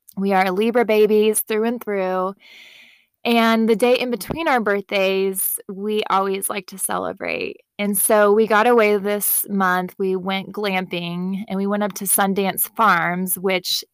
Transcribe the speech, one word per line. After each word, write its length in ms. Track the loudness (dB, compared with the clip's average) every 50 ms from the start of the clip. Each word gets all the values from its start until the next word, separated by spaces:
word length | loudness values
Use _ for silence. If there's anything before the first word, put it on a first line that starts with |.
| _ _ -8
We 160 | -4 -2 0
are 180 | 2 2 2 2
Libra 360 | 0 0 0 2 2 2 2
babies 560 | 4 4 4 4 6 6 4 4 4 2 0
through 220 | -2 -2 -2 0 0
and 200 | -2 -2 -4 -6
through. 500 | -4 -4 -2 -2 -2 -2 -2 -2 -4 -6 _ _ -20 -20 -20 -20 -20 -20 -20 -20 -20 _ _ _ _ _ _ -2
And 440 | 0 2 2 2 2 2 2 2 2
the 80 | 2
day 220 | 4 4 4 4 2
in 120 | 0 -2
between 380 | -4 -6 -6 -6 -6 -4 0 0
our 120 | 2 2
birthdays, 960 | 2 0 0 -2 -2 -2 -2 0 2 2 2 2 0 0 -2 -4 -4 -6 -6 -8 -10 -12
we 340 | -10 -6 -4 -2 -2 -2 0 0
always 400 | 0 0 0 0 -2 -4 -4 -6
like 200 | -6 -8 -10 -10
to 100 | -10 -8
celebrate. 800 | -6 -4 -4 -4 -4 -6 -6 -6 -6 -6 -6 -4 -6 -8 -10 -14 _ _ _ -6
And 200 | -4 -2 -2 0
so 340 | 0 2 4 4 6 6
we 140 | 6 4 4
got 200 | 4 4 4 4
away 300 | 4 4 4 4 4 2
this 480 | 2 0 -2 -4 -2 -2 -2 -2 -2 -4 -4
month. 440 | -2 0 0 0 0 0 -2 -4 -6 -4
We 180 | -2 -2 -2
went 360 | -2 -2 -4 -4 -6 -6 -8
glamping, 920 | -8 -4 -4 -2 -2 -2 -4 -4 -6 -6 -6 -4 -6 -4 -4 -4 -4 -6 -6
and 100 | -6 -4
we 100 | -2 -2
went 160 | -2 0 -2
up 100 | -2 -4 -4
to 100 | -6 -4
Sundance 720 | -2 0 0 0 0 0 0 0 -2 -2 -4 -6 -6 -2
Farms, 640 | 2 4 4 4 4 2 0 -2 -2 -4 -4 -4 -4
which 460 | -2 0 -2 -2 -2 -4 -6 -6 -6 -8